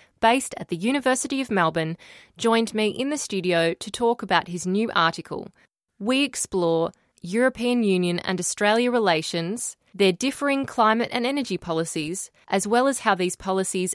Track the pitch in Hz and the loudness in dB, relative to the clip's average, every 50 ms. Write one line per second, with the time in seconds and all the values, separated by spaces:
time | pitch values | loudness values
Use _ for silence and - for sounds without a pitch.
0 | _ _ _ - - 226 240 - - - - - - - 180 160 180 233 269 285 | _ _ _ 2 4 4 4 4 0 -4 -8 -10 -8 -6 -6 -2 0 0 0 2
1 | 247 262 254 254 - 262 277 269 269 - 226 190 170 160 160 170 160 160 170 - | 2 2 0 0 0 -2 -2 -2 -2 0 2 2 2 2 2 0 -2 -2 -4 -8
2 | - - - - - _ _ - - 226 226 226 226 220 - 214 214 208 - - | -12 -20 -20 -20 -20 _ _ -2 2 2 4 4 2 0 0 0 0 0 0 -2
3 | 254 277 302 294 - - 214 190 170 180 175 165 165 165 170 - - 214 - - | -4 -4 -4 -4 -6 -4 -4 -2 0 2 2 2 2 2 0 -4 -8 -10 -6 0
4 | 247 233 240 - - 190 185 170 - - 175 175 - 180 185 208 226 220 - - | 0 0 0 0 0 0 2 0 0 0 -6 -6 -4 -2 0 0 0 0 0 2
5 | 165 165 165 - - - - - - - - _ _ _ _ _ _ _ _ - | 2 0 0 -4 -10 -10 -10 -10 -10 -12 -16 _ _ _ _ _ _ _ _ -6
6 | 196 214 254 269 285 277 - - - - - 185 175 165 165 165 165 170 - _ | -2 0 0 2 0 -2 -2 -6 -6 -4 -2 0 0 2 2 0 0 -2 -6 _
7 | _ _ _ _ - 170 185 226 254 262 254 - 233 240 247 240 226 202 190 180 | _ _ _ _ -10 -4 0 2 2 2 2 0 -2 0 0 2 2 2 2 2
8 | 180 175 175 175 - - 185 180 175 - - - 208 208 214 233 240 247 240 233 | 2 0 -2 -2 -4 -4 -4 -4 -4 -4 -2 0 2 2 2 4 2 2 2 2
9 | 220 190 165 160 160 - - 170 165 170 214 240 - - - _ _ _ - 185 | 2 2 2 2 0 -2 -4 -4 -4 -4 -6 -6 -8 -10 -12 _ _ _ 0 2
10 | 202 190 175 - 233 269 269 - 285 285 277 277 269 - - - 220 214 220 226 | 4 4 4 2 0 -4 -2 -2 0 0 0 0 -2 -2 2 4 4 4 4 2
11 | 233 - - 247 233 247 277 285 254 - 185 170 - 175 165 160 165 160 - 165 | 0 -2 -2 -2 -2 -2 -2 -2 -2 -4 -4 -6 -4 -2 -2 -2 -2 -2 -4 -6
12 | 151 151 175 - - - _ _ _ - - 196 196 208 220 240 254 277 269 - | -6 -6 -6 -8 -10 -12 _ _ _ -2 -2 0 0 2 2 4 4 4 2 0
13 | - 226 196 180 185 180 - - - 196 190 190 190 - - 190 185 180 - | 2 2 2 2 0 -2 -2 -4 -4 -2 0 0 0 -2 -2 -2 -2 -2 -4